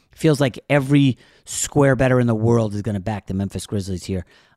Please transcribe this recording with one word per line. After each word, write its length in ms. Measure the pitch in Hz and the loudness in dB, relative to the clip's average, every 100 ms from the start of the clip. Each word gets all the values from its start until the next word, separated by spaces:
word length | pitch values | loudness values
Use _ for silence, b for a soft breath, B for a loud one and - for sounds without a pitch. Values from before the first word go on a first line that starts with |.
| _ | _
Feels 280 | - 160 143 | -2 0 2
like 200 | 139 - - | 0 -2 -2
every 480 | 143 131 143 139 120 b b - | 0 2 4 4 0 b b -14
square 500 | - - 147 139 127 | -8 -4 2 4 4
better 240 | 131 127 | 2 2
in 80 | 120 | 2
the 80 | 110 | 0
world 400 | 113 117 110 104 | 2 2 0 -4
is 60 | |
gonna 180 | 104 101 | -6 -6
back 280 | 92 104 - | -6 -8 -6
the 60 | |
Memphis 320 | 95 98 92 - | -6 -4 -6 -8
Grizzlies 400 | 107 92 92 - | -8 -6 -8 -6
here. 200 | 92 87 b b | -8 -8 b b